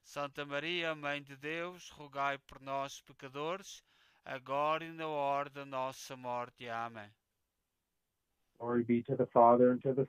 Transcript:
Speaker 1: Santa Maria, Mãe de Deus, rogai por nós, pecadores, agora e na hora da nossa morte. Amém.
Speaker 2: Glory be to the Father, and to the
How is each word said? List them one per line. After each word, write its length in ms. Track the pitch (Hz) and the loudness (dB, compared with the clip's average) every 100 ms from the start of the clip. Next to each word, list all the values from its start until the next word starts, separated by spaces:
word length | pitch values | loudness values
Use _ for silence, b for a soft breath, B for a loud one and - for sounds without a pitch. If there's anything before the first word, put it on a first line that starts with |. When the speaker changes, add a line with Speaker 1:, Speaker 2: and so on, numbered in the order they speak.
Speaker 1:
Santa 420 | - 147 143 147 143 | -12 -8 -8 -8 -4
Maria, 480 | 143 156 175 165 | -4 -2 -2 -2
Mãe 300 | 156 143 143 | -2 -4 -4
de 140 | 139 139 | -8 -10
Deus, 520 | 147 165 175 180 - | -6 -6 -6 -10 -18
rogai 460 | - 143 139 139 139 | -18 -10 -2 -2 -2
por 200 | - 135 | -8 -16
nós, 400 | 135 139 135 - | -6 -4 -4 -8
pecadores, 800 | - 139 135 139 151 190 190 - b b b b - | -20 -16 -12 -6 -6 -6 -10 -18 b b b b -12
agora 580 | 135 131 139 151 160 | -10 -4 0 2 0
e 80 | 165 | -4
na 160 | 165 160 | -6 -4
hora 420 | 147 139 139 143 | 0 0 0 -2
da 160 | 139 139 | -8 -6
nossa 520 | 135 131 131 - 131 | -4 -4 -6 -12 -10
morte. 500 | 127 123 120 _ 120 | -4 -4 -6 _ -6
Amém. 420 | 113 117 113 104 _ _ _ _ _ _ _ _ _ _ _ _ _ _ _ | -4 -4 -8 -16 _ _ _ _ _ _ _ _ _ _ _ _ _ _ _
Speaker 2:
Glory 240 | 120 120 | 0 0
be 180 | 117 120 | 4 0
to 120 | 120 127 | 2 0
the 120 | 127 | 4
Father, 440 | 123 117 120 123 | 8 10 10 8
and 100 | 123 | 6
to 100 | 139 | 0
the 120 | 131 | 0